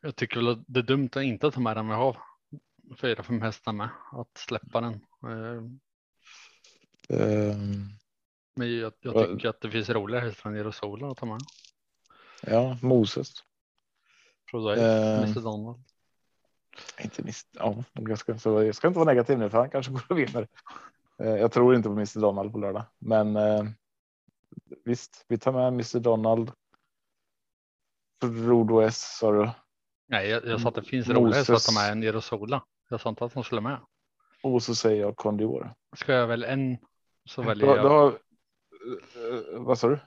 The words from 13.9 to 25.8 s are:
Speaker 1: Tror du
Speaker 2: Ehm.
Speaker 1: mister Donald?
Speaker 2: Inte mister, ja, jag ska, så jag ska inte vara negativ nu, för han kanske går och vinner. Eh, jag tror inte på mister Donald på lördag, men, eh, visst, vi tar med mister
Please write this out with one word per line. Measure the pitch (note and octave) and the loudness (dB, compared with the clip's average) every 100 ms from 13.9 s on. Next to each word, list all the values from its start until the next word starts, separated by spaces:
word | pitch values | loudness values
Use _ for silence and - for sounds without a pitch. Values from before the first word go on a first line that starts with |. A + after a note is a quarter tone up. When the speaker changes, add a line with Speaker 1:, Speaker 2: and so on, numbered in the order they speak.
| _ _ _ _ _ - | _ _ _ _ _ -10
Speaker 1:
Tror | A#2+ A2 G#2+ | -6 -2 2
du | |
Speaker 2:
Ehm. | A2+ A2 G#2+ G#2+ | 4 4 2 2
Speaker 1:
mister | G#2+ G#2+ | 0 -2
Donald? | A2+ G#2+ A2 A#2+ _ _ _ _ _ _ _ _ _ - - - | -6 -8 -10 -14 _ _ _ _ _ _ _ _ _ -20 -20 -14
Speaker 2:
Inte | - - | -12 -10
mister, | - A#2+ - - | -12 -12 -16 -6
ja, | A2+ G#2+ B2+ | -6 -6 -10
jag | - A2 G#2+ | -12 -8 -6
ska, | - A2+ | -6 -4
så | A2 G#2+ | 0 2
jag | A2 G#2+ | 2 2
ska | E3+ | 0
inte | F#3 | 2
vara | D#3+ | 4
negativ | B2 A#2 C3+ | 4 4 0
nu, | G#2+ | 2
för | A2 | 2
han | C3 | 2
kanske | C#3 B2+ | -2 -4
går | C3 - | -8 -2
och | F3 | -2
vinner. | A#2+ A#2+ G#2+ - - - - _ _ _ | 0 -4 -8 -12 -20 -20 -20 _ _ _
Eh, | A2 | -2
jag | G#2+ A2+ | 2 2
tror | B2 B2 B2+ | 6 6 6
inte | A2 | 4
på | G#2 | -2
mister | G#2 A2 | -4 0
Donald | G#2+ G2 G2+ | 0 0 -6
på | A2 | -6
lördag, | G2+ G2 A#2 _ | -6 -6 -10 _
men, | - A2 G#2 G#2+ | 0 2 2 2
eh, | G#2+ G#2+ G#2+ A2 _ _ _ _ _ _ _ - _ C2+ - | 2 0 -2 -10 _ _ _ _ _ _ _ -20 _ -14 -4
visst, | A#2+ - - _ | -4 -6 -20 _
vi | A#2 | -2
tar | - | 0
med | B2+ B2+ | 0 0
mister | B2 | 0